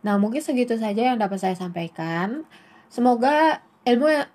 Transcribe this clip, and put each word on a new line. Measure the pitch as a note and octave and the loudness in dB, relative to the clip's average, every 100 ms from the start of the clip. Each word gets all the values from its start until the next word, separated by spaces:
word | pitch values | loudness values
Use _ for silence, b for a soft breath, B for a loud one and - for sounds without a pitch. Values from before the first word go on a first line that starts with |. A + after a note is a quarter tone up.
| G#3 | 0
Nah, | G3+ | 0
mungkin | G#3 B3+ | 0 -2
segitu | D#4 B3+ A#3+ A3+ | -4 -2 0 -2
saja | A3 G#3 B3 | -2 0 0
yang | B3 | 0
dapat | G3+ F#3+ | -2 -2
saya | F#3 F#3 | -4 -4
sampaikan. | F3+ F3 E3 - D#3+ E3 F#3+ C#4 D#4+ B B B B | -6 -6 -8 -8 -4 -2 -4 -6 -12 B B B B
Semoga | - B3 A#3+ B3 D4+ D#4+ D4+ _ _ | 0 2 4 2 4 2 0 _ _
ilmu | - A#3+ D4+ | 0 2 4
yang | D4+ - | 2 -2